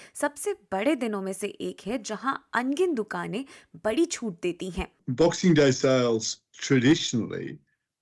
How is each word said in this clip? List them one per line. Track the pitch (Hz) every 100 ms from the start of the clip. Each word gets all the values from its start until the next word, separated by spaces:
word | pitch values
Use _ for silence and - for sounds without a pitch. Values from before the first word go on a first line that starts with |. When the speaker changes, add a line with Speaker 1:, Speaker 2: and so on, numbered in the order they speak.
| - -
Speaker 1:
सबसे | 294 - 415 403 _
बड़े | 190 202 302
दिनों | 233 208
में | 190
से | 190 208
एक | - 180 - 185
है, | 254
जहां | 196 208 254 - _
अनगिनत | 226 254 285 370 262
दुकानें | 208 180 170 196 269 - _ 165
बड़ी | 214 233 339
छूट | - 226 170
देती | 180 170 190
हैं। | 165 - _ - 123
Speaker 2:
Boxing | 165 - 185 151
Day | 143 131
sales | 139 131 120 113 - - _ -
traditionally | - 135 120 165 - 120 87 85 - - _ _ _ _